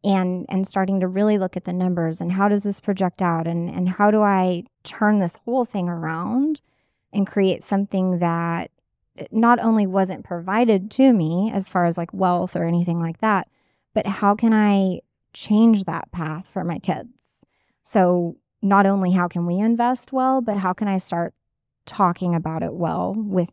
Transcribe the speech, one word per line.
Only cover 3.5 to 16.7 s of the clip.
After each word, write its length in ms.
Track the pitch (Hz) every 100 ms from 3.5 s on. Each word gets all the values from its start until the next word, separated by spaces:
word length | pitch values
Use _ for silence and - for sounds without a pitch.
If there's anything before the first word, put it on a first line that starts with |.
| 170 170
and 180 | 80 180
how 240 | 185 208
do 120 | 214
I 420 | 208 190 185 175 - _
turn 360 | - - 214 214
this 180 | 175 -
whole 220 | - 262 233
thing 240 | 202 175
around 720 | 170 165 160 190 240 294 302 _ _ _ _ _
and 140 | 202 196
create 360 | - 190 -
something 560 | - 196 196 190 185 175
that 500 | 170 170 170 170 - _ _ _ _ - 156
not 280 | 220 233 240
only 280 | 226 220 196
wasn't 380 | 190 190 185
provided 640 | - 175 175 208 240 202 202
to 200 | - 269
me 380 | 226 156 170 214
as 160 | 202 185
far 160 | 185
as, 140 | 175 170
like, 160 | 170
wealth 420 | 185 185 175 180 175
or 80 |
anything 340 | 170 170 175 170
like 180 | 165 165
that, 280 | 220 202 - _ _ _ _
but 140 | 220 196
how 280 | 196 202
can 200 | 208 226
I 460 | 220 208 202 190 180 _ _ _
change 500 | - - 214 233 214
that 260 | 175 156 -
path 360 | 175 156 156 -
for 140 | -
my 140 | -